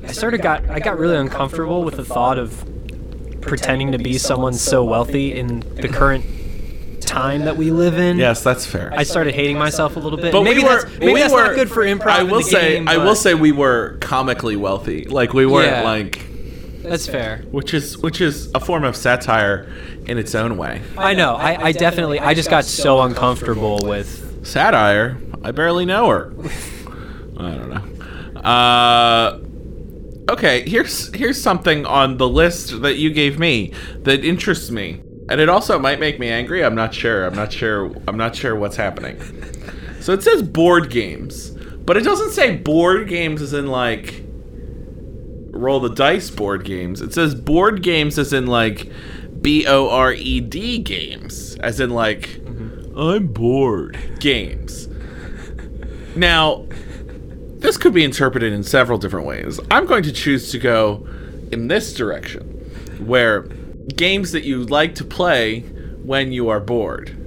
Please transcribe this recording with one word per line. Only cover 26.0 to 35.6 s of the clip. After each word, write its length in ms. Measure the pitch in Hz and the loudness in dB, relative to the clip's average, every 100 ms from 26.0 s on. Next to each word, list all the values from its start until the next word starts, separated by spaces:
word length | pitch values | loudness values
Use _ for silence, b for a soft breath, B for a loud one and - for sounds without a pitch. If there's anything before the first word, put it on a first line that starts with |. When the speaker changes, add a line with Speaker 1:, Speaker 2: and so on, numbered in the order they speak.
| 226 | 4
Speaker 2:
her. 240 | 98 - - | 2 -2 -10
<laughs> 1000 | - - - - - - - - - - | -8 -8 -10 -12 -14 -14 -14 -14 -14 -10
I 120 | 87 | -8
don't 180 | 73 60 | -8 -8
know. 680 | 64 - - - - - - | -10 -10 -12 -14 -12 -12 -6
Uh, 960 | - 120 123 120 120 120 117 117 113 - - - - - - - - - - | 2 4 6 6 6 6 6 4 2 -2 -14 -14 -14 -12 -14 -14 -16 -6 -4
okay, 380 | 240 185 123 131 | 2 2 2 2
here's, 460 | 233 - - - | 0 0 -4 -8
here's 260 | 202 240 269 | -4 -2 0
something 460 | - 180 175 151 143 | 0 2 2 0 2
on 320 | 139 135 127 | 2 4 2
the 100 | 127 | 2
list 540 | 131 170 175 - 113 | 4 4 2 -8 -2
that 140 | 139 131 | -2 0
you 120 | 156 | 0
gave 240 | 151 143 143 | 2 0 2
me 340 | 165 120 92 B B B | 2 2 -2 B B B
that 200 | 127 139 156 | 2 2 2
interests 440 | 180 - 170 - | 0 0 -2 -4
me. 300 | 113 92 82 - - - | -6 -6 -10 -14 -16 -4
And 120 | 135 | 2
it 80 | 156 | 4
also 280 | 190 | 4